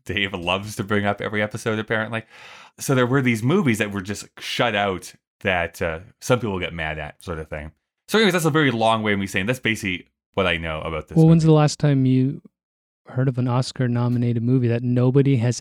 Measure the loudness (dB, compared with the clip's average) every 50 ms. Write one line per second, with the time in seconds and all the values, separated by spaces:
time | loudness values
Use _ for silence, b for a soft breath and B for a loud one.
0 | _ -6 -4 -2 -2 -2 -4 -4 -2 -2 -2 -2 -4 -6 -8 -8 -4 -2 -2 0
1 | 0 0 -2 -2 -4 -6 -4 -4 -4 -4 -6 -6 -6 -4 -4 -4 -4 -4 -4 -4
2 | -4 -6 -8 -10 -10 B B B B B B B B B B -8 -2 0 2 2
3 | 2 2 2 2 2 2 0 2 2 2 2 2 2 2 2 0 0 -2 -4 -6
4 | -6 -6 -8 -10 -12 -16 _ -14 -12 -6 -4 -2 0 0 0 0 0 0 -2 -4
5 | -8 -14 -20 _ _ _ _ _ -2 -2 0 0 -2 -4 -6 -6 -6 -6 -6 -8
6 | -12 -18 _ _ -2 0 0 0 0 -2 -4 -4 -6 -6 -6 -6 -6 -6 -6 -8
7 | -10 -12 -14 _ -12 -10 -10 -10 -10 -10 -12 -12 -12 -14 -16 _ _ _ _ _
8 | _ -2 0 2 2 2 2 2 2 2 2 2 2 2 2 2 2 2 2 2
9 | 0 0 0 0 -2 -2 -4 -2 -2 -2 -2 -2 -2 -2 -2 -2 -4 -4 -6 -6
10 | -10 _ _ _ _ _ _ 0 0 0 0 -2 -2 -4 -6 -6 -6 -6 -6 -6
11 | -6 0 2 4 6 6 6 6 6 6 6 6 4 2 0 0 0 2 2 2
12 | 2 2 2 2 2 0 -2 -6 -12 -20 _ _ _ _ _ _ _ _ _ _
13 | _ -8 -4 -2 -2 0 0 0 0 0 0 0 -2 -2 -2 -2 -2 0 0 0
14 | 0 0 0 0 0 0 0 0 2 2 2 2 2 2 0 0 0 0 2 2
15 | 4 4 4 4 4 4 4 2 2 0 0 -2